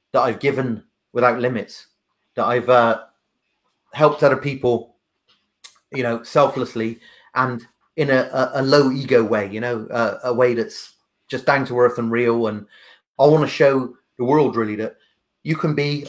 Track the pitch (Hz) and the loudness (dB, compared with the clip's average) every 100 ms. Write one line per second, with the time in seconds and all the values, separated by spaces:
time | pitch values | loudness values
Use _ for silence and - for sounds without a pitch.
0 | _ 131 127 101 139 135 127 104 - _ | _ 0 0 0 -2 -2 -4 -6 -10 _
1 | _ 120 123 120 123 113 - - - _ | _ 0 0 2 -2 -4 -8 -16 -20 _
2 | _ _ _ - 110 123 120 123 117 110 | _ _ _ -4 -2 0 4 4 4 0
3 | - _ _ _ _ _ _ _ _ - | -6 _ _ _ _ _ _ _ _ 2
4 | 151 147 143 123 143 135 123 117 - _ | 2 4 2 2 -4 -4 -2 -2 -4 _
5 | _ _ _ _ _ _ - _ _ 135 | _ _ _ _ _ _ -20 _ _ -6
6 | 120 117 - 151 139 139 120 113 113 117 | -4 -4 -2 2 2 0 -6 -4 -6 -8
7 | _ _ _ 131 127 120 - _ _ - | _ _ _ -4 -2 -4 -12 _ _ -4
8 | 139 131 - 135 131 143 135 147 135 135 | 0 0 0 -2 -2 -2 2 4 4 0
9 | 113 123 110 110 101 107 123 117 110 117 | 2 2 2 0 -4 -6 -6 -6 -6 -4
10 | 110 98 127 120 127 113 104 - - _ | -2 -4 -4 0 0 0 -4 -8 -20 _
11 | _ _ - 123 - 139 127 123 123 120 | _ _ -12 -6 0 0 0 2 2 2
12 | 113 117 120 117 110 104 - _ - _ | -2 0 0 0 -2 -4 -12 _ -20 _
13 | _ - 143 156 139 - 143 135 123 - | _ 2 4 4 2 2 2 2 -4 -12
14 | _ - 123 151 131 110 107 104 110 - | _ -6 0 2 2 0 -4 -4 -8 -10
15 | _ _ _ _ 151 160 160 147 143 143 | _ _ _ _ -8 -4 -2 -2 -2 -4